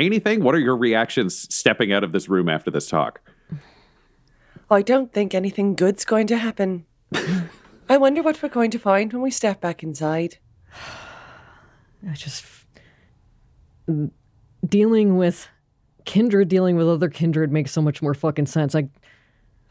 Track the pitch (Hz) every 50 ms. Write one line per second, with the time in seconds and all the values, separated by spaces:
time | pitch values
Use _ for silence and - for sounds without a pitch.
0 | 147 190 214 208 - 208 220 220 165 123 151 170 135 123 127 117 123 117 110 110
1 | 117 - - 131 107 90 - - - - - - - 120 110 - 117 98 98 101
2 | 101 87 80 95 - - 95 92 87 82 78 76 - - 73 76 - - - 80
3 | 71 57 - - _ _ _ _ _ - 160 147 - - _ _ _ _ _ _
4 | _ _ _ _ _ _ _ _ _ _ _ - _ - 214 202 202 226 254 269
5 | 262 240 - 208 208 185 - 185 185 196 - - 196 202 185 - 180 190 196 -
6 | - - 226 220 220 214 233 233 233 226 - - 196 190 185 175 160 _ _ _
7 | _ - - - - 160 185 185 170 165 - - _ - - _ _ - 262 277
8 | 269 269 285 330 302 320 302 - - 285 - 240 233 226 208 233 - 202 196 196
9 | 214 220 240 247 254 269 247 - - 214 196 - - 175 170 - - 160 151 135
10 | 156 151 160 165 170 170 - _ _ _ _ _ _ _ - - - - - -
11 | - - - - - - - - - - - - - - _ _ _ _ _ _
12 | 202 190 151 143 - 147 - - - - - - - _ _ - _ _ _ _
13 | _ _ _ _ _ _ _ _ _ _ _ _ _ _ _ _ - - 160 147
14 | 151 - _ _ _ _ _ _ _ _ _ - - 160 - 202 208 226 226 220
15 | 214 202 185 185 180 175 175 - - - _ _ _ _ _ _ _ _ _ _
16 | - - - 196 233 247 202 196 202 160 190 185 185 180 175 170 165 165 170 156
17 | 180 160 - - 165 165 151 156 160 143 143 156 143 131 - 165 156 151 143 -
18 | 156 143 143 - - 160 147 - 147 139 - 160 151 135 - 156 143 131 _ _
19 | _ _ _ _ _ _ _ _ _ _ _ _ _ -